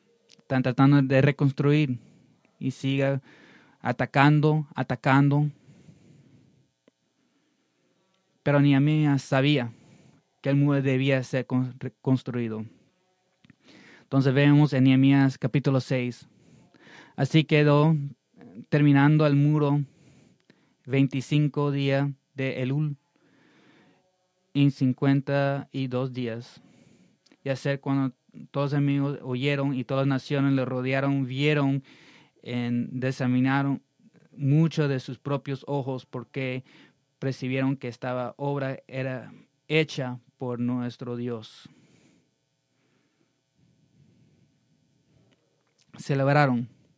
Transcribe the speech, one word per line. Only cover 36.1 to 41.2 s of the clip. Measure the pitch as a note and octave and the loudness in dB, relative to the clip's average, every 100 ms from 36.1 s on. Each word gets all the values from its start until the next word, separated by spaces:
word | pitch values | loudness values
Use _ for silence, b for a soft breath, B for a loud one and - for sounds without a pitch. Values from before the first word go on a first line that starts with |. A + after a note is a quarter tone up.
| B2+ A#2 C#3 C3 B2+ - b b b _ _ | -14 -12 -8 -8 -8 -12 b b b _ _
percibieron | C3+ C3+ C3 C3+ C3+ C3+ | -8 -6 -6 -2 -2 -4
que | B2 | -8
esta | A#2 C3 B2+ A#2+ - | -10 -8 -8 -8 -8
obra | C#3+ C#3+ C3+ C3+ - | -6 -6 -6 -8 -12
era | C3 C3 B2+ G#2+ - _ _ - | -10 -8 -8 -14 -20 _ _ -4
hecha | D#3 D#3 - B2+ B2 _ - | -2 -2 -4 -8 -10 _ -12
por | B2+ A#2+ | -8 -4
nuestro | B2 B2 A#2+ - B2 | -4 -4 -6 -10 -10
Dios". | B2 | -10